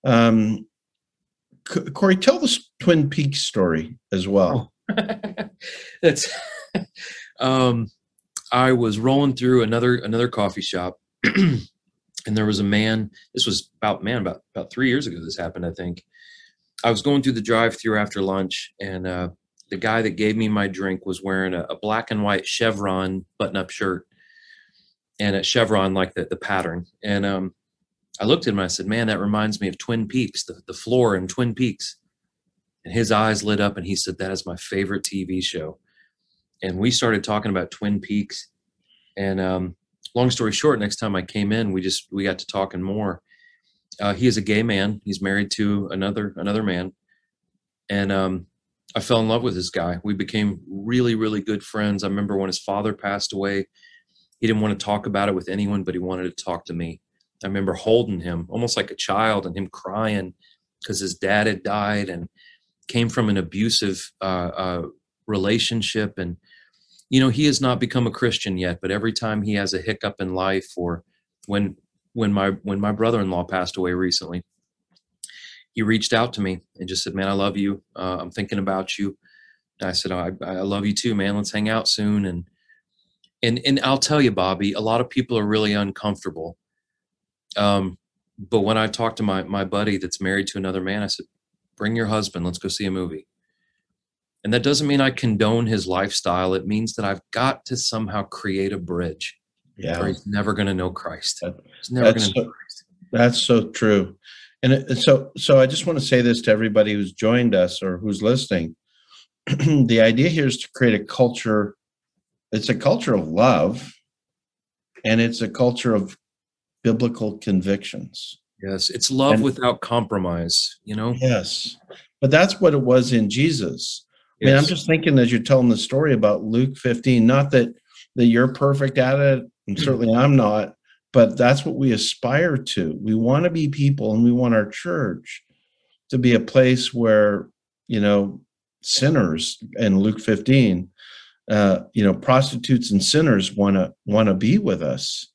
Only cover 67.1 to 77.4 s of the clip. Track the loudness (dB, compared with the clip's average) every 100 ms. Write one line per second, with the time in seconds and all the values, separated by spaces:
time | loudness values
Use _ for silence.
67.1 | 0 2 2 0 2 0 0 -2 0 -2
68.1 | 0 -2 -2 -4 -4 -4 -4 -4 -4 -4
69.1 | -4 -4 -4 -2 -2 -2 -4 -6 -6 -6
70.1 | -6 -6 -2 0 -2 -4 -8 -6 -6 _
71.1 | _ _ _ -4 -2 -2 -6 _ _ _
72.1 | -2 0 2 0 -2 -6 -4 -2 0 0
73.1 | 2 0 -2 -2 -4 -4 -4 -2 0 0
74.1 | -2 -4 -10 -12 _ _ _ _ _ _
75.1 | _ -20 -20 -20 -20 _ -4 0 0 2
76.1 | 0 0 -2 -4 -4 _ _ -8 -6 -6
77.1 | -4 -2 0